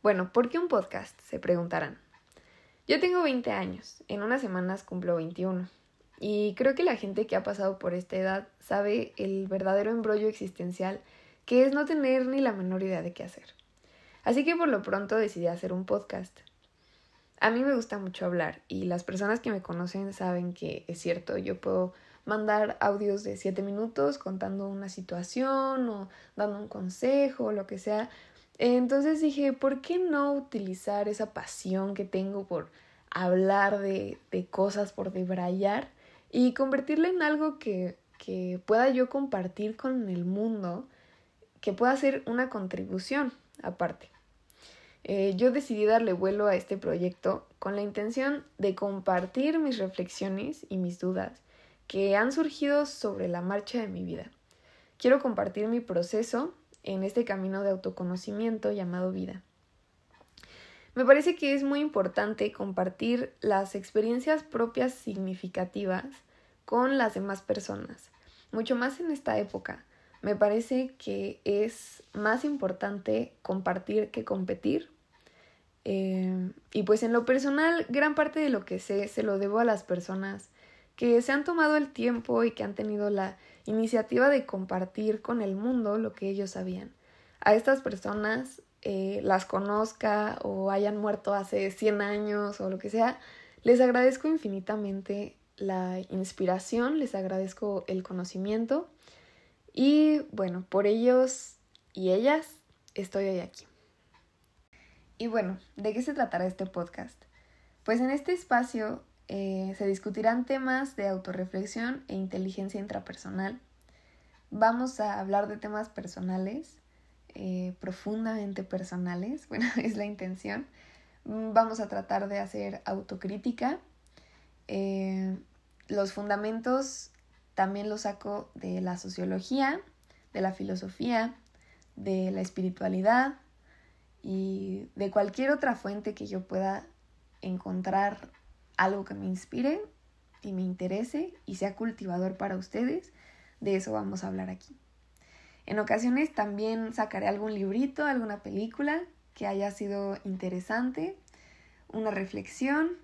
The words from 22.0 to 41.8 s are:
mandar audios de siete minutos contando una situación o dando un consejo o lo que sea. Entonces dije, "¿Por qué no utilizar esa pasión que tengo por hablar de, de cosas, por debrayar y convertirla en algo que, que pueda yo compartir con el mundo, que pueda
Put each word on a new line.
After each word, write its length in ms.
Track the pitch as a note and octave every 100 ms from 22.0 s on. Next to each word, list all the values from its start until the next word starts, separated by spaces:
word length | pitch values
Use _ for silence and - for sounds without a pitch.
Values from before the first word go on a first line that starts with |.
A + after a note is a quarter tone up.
| - - -
mandar 480 | G#3+ G#3+ G#3+ G#3 -
audios 440 | G3+ G3+ G3+ G3+
de 120 | G#3 G3+
siete 260 | G3 F#3+
minutos 560 | G3 G3+ A3+ A#3 C#4 C#4
contando 520 | F#3+ F#3+ G3 G3 G3
una 180 | G3 G3
situación 1000 | F#3+ F#3 F3 F3+ B3 C4 C4+ C4+ C4 B3
o 180 | G#3 F#3+ - - -
dando 220 | G#3 G3+
un 100 | G#3+
consejo 760 | G#3 F#3 F#3 B3 C#4 C#4 C4+ A3
o 60 |
lo 160 | G#3 G3
que 100 | G3
sea. 320 | G#3 G#3+ B3 - - - _ -
Entonces 600 | A#3+ B3 B3 C#4 D4 D#4
dije, 320 | D#4 C#4 C#4
"¿Por 300 | C4 C4+ C4+
qué 180 | - F4
no 340 | F#4 D4 C#4+
utilizar 760 | C#4 C#4 A3 F#3+ F#3 - G3+ G#3
esa 240 | G#3 G#3
pasión 600 | - - - F#3+ F#3+ G3
que 120 | G3+ F#3+
tengo 400 | F#3+ F#3+ G3+ G3
por 240 | E3 - - - _ _
hablar 680 | - F#3 F#3 F#3+ G3 G3+ G#3
de, 380 | G3 F#3+ G3 - _
de 140 | F#3 F3+
cosas, 480 | - G3+ G3+ G3
por 180 | - F#3+
debrayar 800 | F#3 F3+ F#3 F3+ F#3+ G3 G#3+ - _ - - _
y 220 | A#3+ B3
convertirla 560 | B3 C4+ C#4 C4+ D#4 E4+
en 120 | F#4
algo 360 | D4+ D4+ D#4 D4
que, 400 | A#3 F#3 F3+ - _ _
que 440 | - F#3 F3+ F3+ -
pueda 240 | A3 C4+
yo 200 | B3+ B3+
compartir 640 | C#4 C#4 G3+ F#3 - G#3+ A3
con 320 | C4+ C4 G#3
el 140 | F3
mundo, 640 | F3 G3 A3+ A3 F3+ F3+ C4+ _ _ _ _ _ _ _
que 120 | -
pueda 220 | F#3